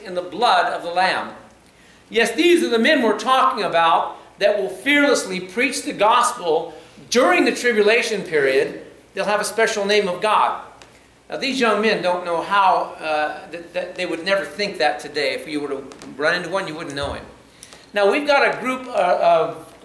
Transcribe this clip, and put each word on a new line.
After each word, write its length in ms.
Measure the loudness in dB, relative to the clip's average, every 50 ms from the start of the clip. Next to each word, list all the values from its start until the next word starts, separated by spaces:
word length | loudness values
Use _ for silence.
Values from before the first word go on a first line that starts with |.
| -14
in 100 | -8 -6
the 80 | -6 -6
blood 500 | -6 -4 0 2 4 4 4 2 0 -2
of 100 | -4 -6
the 80 | -4
Lamb.'" 400 | 0 0 2 2 0 -2 -4 -8 -12 -16 -20 -20 -20 _ _ -20 _ _ -20 -20 -20 -20 _ _
Yes, 240 | 0 0 0 0 0
these 320 | 2 4 4 4 4 4
are 60 | 2
the 80 | 2 2
men 240 | 4 4 4 4 2
we're 160 | 2 0 0
talking 460 | 0 2 2 4 4 2 0 0 -2
about 520 | 0 2 2 4 4 4 2 0 -2 -8 -12 -18 -20 -6 0
that 200 | 0 2 2 0
will 100 | -2 -4
fearlessly 720 | -6 -6 -2 2 2 4 4 4 2 2 0 -4 -6 -8
preach 420 | -8 -6 -4 -2 -2 -2 -2 -4 -6
the 100 | -8 -2
gospel 840 | 2 2 4 4 4 2 2 -2 -2 -2 0 0 0 0 -4 -10 -16 -20 -20 -20 -20 -8 -2
during 360 | 0 2 4 4 4 4 4
the 100 | 2 0
tribulation 680 | 0 0 0 2 4 4 4 4 2 2 0 -4 -6 -4
period. 600 | -2 0 0 2 2 2 2 2 0 -2 -8 -14 -18 -20 -20 -20 _ _
They'll 100 | -6 -2
have 160 | -2 -2 -2
a 40 | -2
special 420 | -2 0 0 0 0 0 -2 0
name 220 | 2 2 2 2 0
of 120 | -2 -2
God. 400 | 0 2 2 2 2 2 0 -4 -10 -16 -20 -20 -20 -20 -20 -20 _ _ _ _ _ -12
Now, 80 | -10 -6
these 200 | -4 -4 -2 0
young 220 | 2 2 2 2
men 220 | 2 2 0 0 0
don't 220 | 0 -2 -2 -2
know 180 | -4 -4 -4 -2
how, 540 | 0 2 2 4 4 4 2 0 -4 -8 -8
uh, 500 | -6 -4 -2 -2 -2 -2 -4 -8 -12 -14
that, 220 | -14 -16 -16 -10 -8
that 220 | -8 -8 -6 -6
they 100 | -6 -6
would 200 | -6 -6 -6 -2
never 200 | 0 0 0 -2
think 340 | -4 -6 -6 -6 -6 -2 0
that 220 | 0 0 0 -2
today 320 | -8 -8 -6 -4 -2 -2 -2
if 160 | -4 -6 -6
you 120 | -6 -6
were 80 | -4 -4
to 160 | -6 -8 -10 -12 -16 -18 -18 -16 -8
run 180 | -2 0 0 0
into 160 | 0 -2 -4
one, 180 | -4 -4 -4 -6
you 60 | -8
wouldn't 200 | -10 -10 -10 -8
know 200 | -8 -6 -6 -8
him. 100 | -10 -12 -16 -20 -20 -20 -20 -20 -20 -20 -20 -20 -20 -20 -8 -2
Now, 160 | 0 2 2
we've 160 | 2 2 0
got 280 | 2 2 4 2 2 0
a 60 | -2
group, 260 | -4 -6 -6 -6 -8 -4
uh, 20 | -2
of, 840 | 0 2 2 2 2 4 4 4 4 4 0 -4 -10 -16 -20 -20 -16 -14